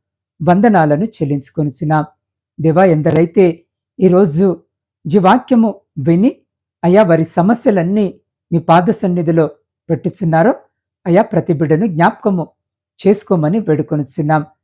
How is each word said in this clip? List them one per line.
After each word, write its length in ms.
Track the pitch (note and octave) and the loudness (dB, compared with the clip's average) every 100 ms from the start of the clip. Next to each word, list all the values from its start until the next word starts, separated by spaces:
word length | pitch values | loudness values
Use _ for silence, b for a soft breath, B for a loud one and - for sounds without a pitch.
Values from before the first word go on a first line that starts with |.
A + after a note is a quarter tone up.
| _ _ _ - D#3 | _ _ _ -4 0
వందనాలను 560 | F3+ A#3 G3 D3+ C#3+ | 2 4 2 2 0
చెల్లించుకొనుచున్నాం. 1000 | A3 - C#3+ C#3+ - - D3 - D3+ D#3 D3+ _ _ _ _ - | -4 -4 -4 -4 -6 -6 -6 -4 -2 -2 -4 _ _ _ _ -4
దేవా, 240 | D#3 D#3+ | -2 2
ఎందరైతే 800 | F#3+ D#3 D3+ D#3 E3+ - F3+ E3+ _ _ _ - | 2 2 0 0 0 2 0 0 _ _ _ -2
ఈరోజు 600 | F#3 F3+ G3 D3+ G3 - _ _ _ _ E3 | 2 2 2 2 0 -2 _ _ _ _ -2
ఈ 40 | F#3+ | 0
వాక్యము 600 | F#3 A#3+ - A#3+ A3+ G3 _ - | 2 2 2 0 0 -4 _ -8
విని, 380 | C3+ E3+ A#3+ - _ _ _ _ | -2 2 0 -2 _ _ _ _
అయ్యా, 180 | E3+ F#3+ | 0 2
వారి 220 | G#3 E3 | 4 2
సమస్యలన్నీ 960 | D#3+ - F3+ A3+ C4+ G3 E3+ G#3 G3 - _ _ - | 0 0 0 0 0 0 -2 -2 -4 -6 _ _ -6
మీ 60 | E3+ | -4
పాద 240 | - F3+ | 2 2
సన్నిధిలో 680 | F3+ - G3 F3+ D#3+ E3 D3+ - _ _ - | 2 -2 -2 -2 -2 0 -2 -4 _ _ -8
పెట్టుచున్నారో, 640 | E3 F3 - E3 D#3+ G3 - _ _ _ _ G3 | -6 -6 -4 -2 0 0 -2 _ _ _ _ 0
అయ్యా, 160 | F3 | 0
ప్రతి 300 | A3 E3+ - | 0 -2 -2
బిడ్డను 340 | D3+ D#3 D#3 A3 | -2 0 0 -2
జ్ఞాపకము 640 | D#3 F3 - G#3+ F#3 D#3 _ _ _ _ - F#3+ | 0 -2 0 -4 -4 -6 _ _ _ _ -4 0
చేసుకోమని 520 | G#3 - F#3 D3+ G#3+ | 0 0 -2 -2 -2
వేడుకొనుచున్నాం. 880 | G#3+ D3+ - D3+ C#3+ - D3+ D#3 D3+ _ | -2 -4 -2 -4 -4 -4 -2 -2 -4 _